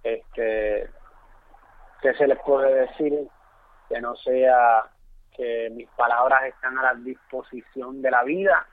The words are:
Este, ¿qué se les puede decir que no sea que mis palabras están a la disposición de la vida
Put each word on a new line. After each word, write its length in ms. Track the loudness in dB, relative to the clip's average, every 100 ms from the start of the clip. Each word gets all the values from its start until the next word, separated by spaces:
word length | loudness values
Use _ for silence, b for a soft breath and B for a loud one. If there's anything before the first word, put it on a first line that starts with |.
Este, 840 | -4 -6 -8 -6 -2 -2 -2 -4 -6 -16 -20 _ _ -20 _ -20 _ -20 -20 _
¿qué 120 | -2
se 120 | 2 0
les 120 | 0
puede 460 | 0 2 2 2 0
decir 420 | -2 -4 -2 -6 _ _ _ _ _ _
que 120 | -8
no 160 | -8 -8
sea 760 | -2 2 6 6 6 4 0 _ -20 -20 _
que 380 | -10 -6 -6 -6
mis 180 | -10 -16
palabras 540 | -2 0 2 4 2
están 320 | 0 -8 -8 -2
a 40 |
la 120 | -2
disposición 1080 | -2 -8 -14 _ -12 -12 -18 -16 -14 -14 -4
de 80 | 0
la 140 | 0
vida 420 | 0 -2 0 0 -2